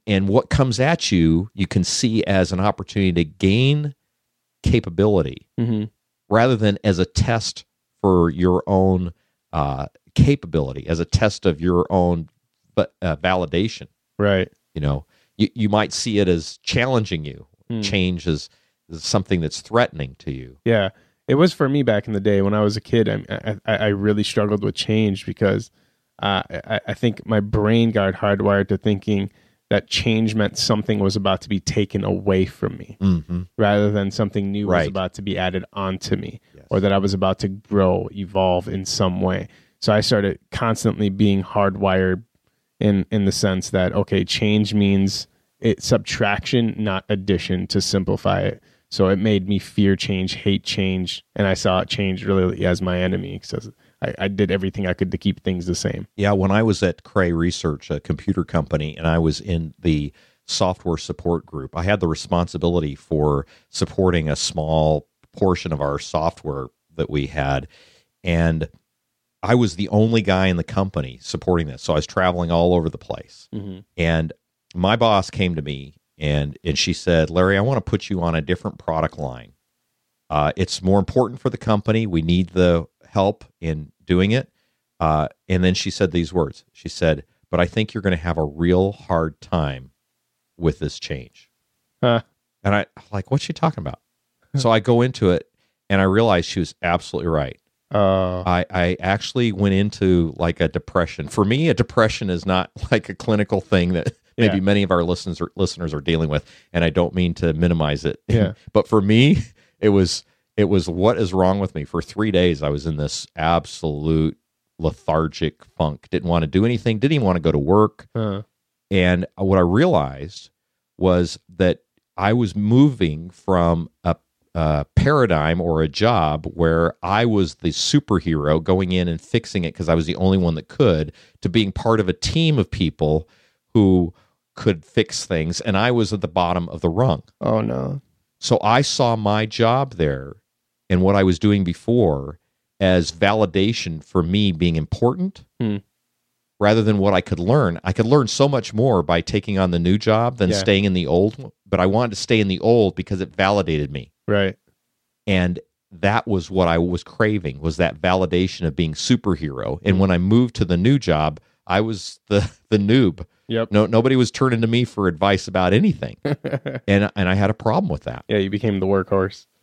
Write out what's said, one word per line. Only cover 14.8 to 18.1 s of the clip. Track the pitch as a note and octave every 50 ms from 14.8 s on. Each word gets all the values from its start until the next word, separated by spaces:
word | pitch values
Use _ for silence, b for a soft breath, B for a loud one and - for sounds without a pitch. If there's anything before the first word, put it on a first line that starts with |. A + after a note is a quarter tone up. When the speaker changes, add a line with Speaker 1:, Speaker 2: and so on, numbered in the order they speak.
Speaker 1:
know, | C#2+ C#2+ C#2+ C#2+ D2 _ _ _ _ _ _ -
you, | G#2 - -
you | A#2 G#2+ G#2
might | G2+ G#2+ G#2+ - -
see | - - A#2+ G#2+ G2+
it | G2+ F2+
as | F2+ E2+ E2 - - -
challenging | _ - - A#2 A#2 C3 C3 A#2 G#2+ - - D#2+ D2+
you. | D2 C2+ C#2+ - _ _ _ _ _
Speaker 2:
Hmm. | A#2 A2
Speaker 1:
Change | G#2 G2 G2+ G2+ F#2 F2+